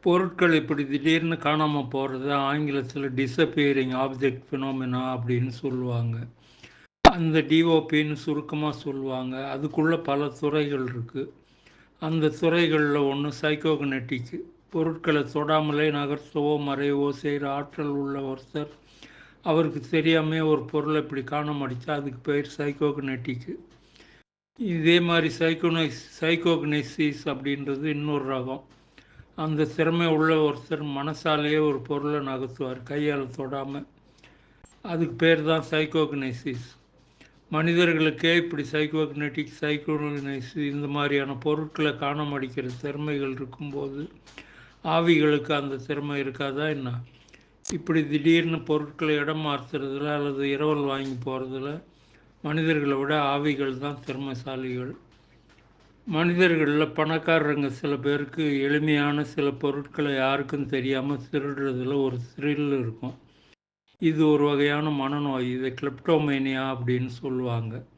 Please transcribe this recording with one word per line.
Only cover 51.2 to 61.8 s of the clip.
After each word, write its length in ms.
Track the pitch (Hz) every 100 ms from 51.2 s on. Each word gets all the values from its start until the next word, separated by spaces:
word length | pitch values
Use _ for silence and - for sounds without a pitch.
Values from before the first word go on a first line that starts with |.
போறதுல 580 | 123 131 131 131 135 156 - _ _ - _ _
மனிதர்களை 540 | 151 156 160 156 143 139
விட 240 | 139 151
ஆவிகள் 580 | 143 143 147 139 139 127
தான் 200 | 143 135 -
திறமைசாலிகள். 840 | 131 139 123 127 131 127 123 127 180 - _ _ _ _ _ _ _ _ _ -
மனிதர்கள்ல 800 | 160 175 175 180 165 147 147 156
பணக்காரங்க 760 | 151 156 160 156 165 147 147 139
சில 280 | 123 147 143
பேருக்கு 640 | 131 143 143 - 156 139
எளிமையான 640 | 139 147 151 147 143 147
சில 260 | 143 - 143
பொருட்களை 640 | 139 143 139 143 - 147
யாருக்கும் 520 | 139 131 139 135 143 131
தெரியாம 520 | 135 127 135 135 143 -
திருடுறதுல 720 | 147 139 139 139 127